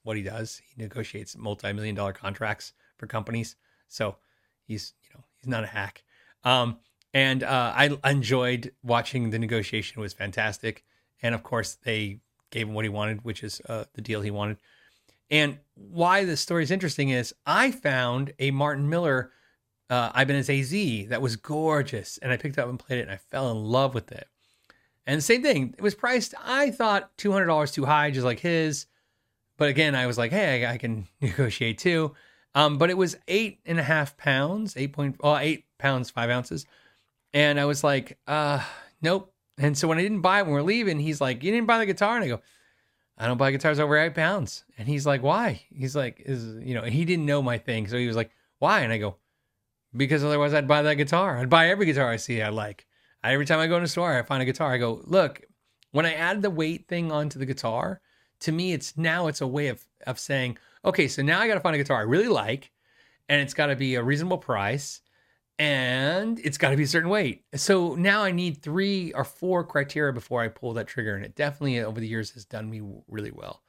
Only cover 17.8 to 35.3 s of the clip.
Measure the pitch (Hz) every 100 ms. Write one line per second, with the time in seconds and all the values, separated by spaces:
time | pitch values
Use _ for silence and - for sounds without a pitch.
17.8 | 151 131 123 123 139 - 135 135 147 139
18.8 | 143 170 170 131 - _ _ _ _ _
19.8 | - 123 117 123 135 139 135 139 131 185
20.8 | 190 113 101 120 131 113 - 151 160 151
21.8 | 139 113 95 - 131 123 151 135 123 127
22.8 | - 127 117 95 - 135 135 110 107 123
23.8 | 135 123 - - - _ _ _ _ _
24.8 | _ _ - 151 147 240 240 165 127 -
25.8 | 202 202 240 254 - - - 262 285 -
26.8 | 226 202 190 - 202 196 175 156 147 -
27.8 | 135 151 147 131 123 120 175 165 156 147
28.8 | - _ _ _ _ _ _ - 147 139
29.8 | 156 139 127 120 117 180 185 127 120 120
30.8 | 117 113 95 _ 135 - 127 104 113 110
31.8 | 180 170 156 - - _ _ 139 151 143
32.8 | 170 185 180 - - 190 220 - - 165
33.8 | 139 160 143 - 147 135 147 202 220 131
34.8 | 139 143 139 131 147